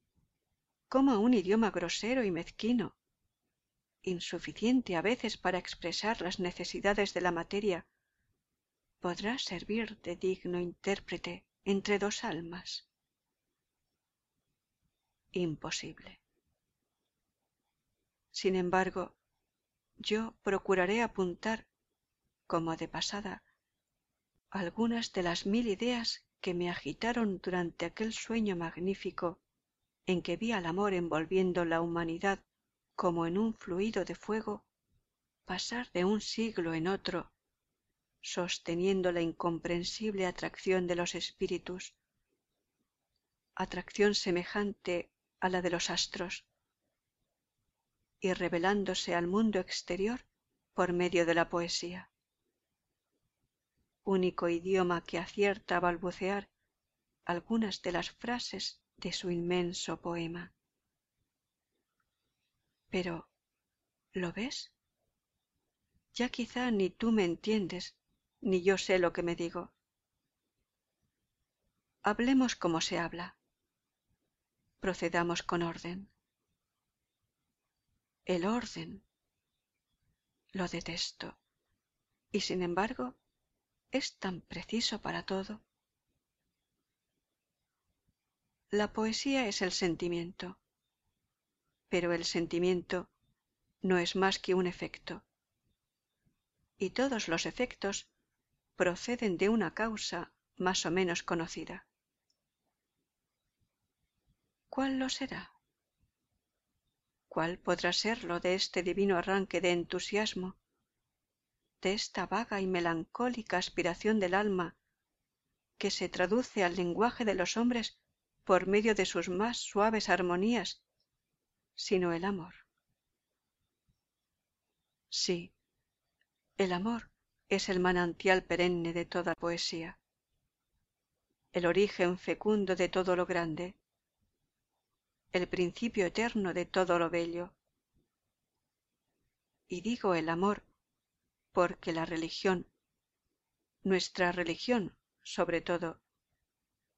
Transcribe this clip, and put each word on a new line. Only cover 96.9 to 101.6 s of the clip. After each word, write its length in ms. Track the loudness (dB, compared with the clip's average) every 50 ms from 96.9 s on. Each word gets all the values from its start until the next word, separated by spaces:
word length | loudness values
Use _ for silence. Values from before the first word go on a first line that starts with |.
todos 360 | 0 0 0 0 0 -2 -2
los 200 | -2 -2 -2 -2
efectos 640 | -4 -2 -2 -4 -4 -4 -4 -4 -4 -4 -4 -8 _ _ _ _ _ _ _ _ _ _ _ _ _ _
proceden 600 | 0 0 0 0 0 -4 -4 -2 0 0 0 2 4
de 100 | 4 4
una 260 | 4 4 2 0 0
causa 580 | -2 -2 -2 -2 -4 -6 -6 -6 -6 -8 -10 _ _ _ _ _
más 300 | -2 0 0 2 2 0
o 60 | 2
menos 320 | 2 2 2 2 0 -2 -2
conocida. 640 | -2 -2 -2 -2 -4 -6 -10